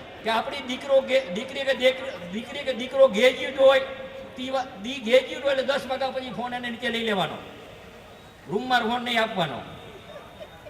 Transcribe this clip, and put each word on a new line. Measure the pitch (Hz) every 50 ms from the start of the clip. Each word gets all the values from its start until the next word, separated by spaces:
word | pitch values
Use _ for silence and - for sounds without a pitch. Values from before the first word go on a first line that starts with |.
| - - - - -
કે | 214
આપણી | 226 226 254 285 285
દીકરો | 277 262 240 254 247 - 277 269 269
ગે-, | 247 226 262 269 262 180 180
દીકરી | 208 254 269 269 277 269
કે | 269 262
દેક-, | 226 254 254 254 - - - - - 175 175
દીકરી | 185 220 233 - - 285
કે | 285 269 247
દીકરો | 214 254 247 277 269 269
ગ્રેજ્યુએટ | 254 196 208 247 254 254 - 254 262 262 269
હોય, | 269 269 269 262 269 - - - - - - - - - -
તી | 247 254 262
વા-, | 269 262 254 - - 190
દી | 196 240 277
ગ્રેજ્યુએટ | 277 214 220 247 262 254 - - 240 269
હોય | 277 277
એટલે | 262 247
દસ | 233 277 277 -
વાગ્યા | 247 262 247 269 262
પછી | 254 262 254 254
ફોન | 196 214 247 247 247
એને | 247 247 240
નીચે | 233 - 247 240
લઈ | 226 226 226
લેવાનો, | 220 208 190 165 143 - - - - - - - - - - - - - - - - - - - - - - - -
રૂમમાં | 175 220 254 254 247 240
ફોન | 226 220 240 247 233
નહીં | 247 240 226
આપવાનો. | 220 214 190 185 165 143 117 107 - - - - - - - - - - - - - - - - - - - - -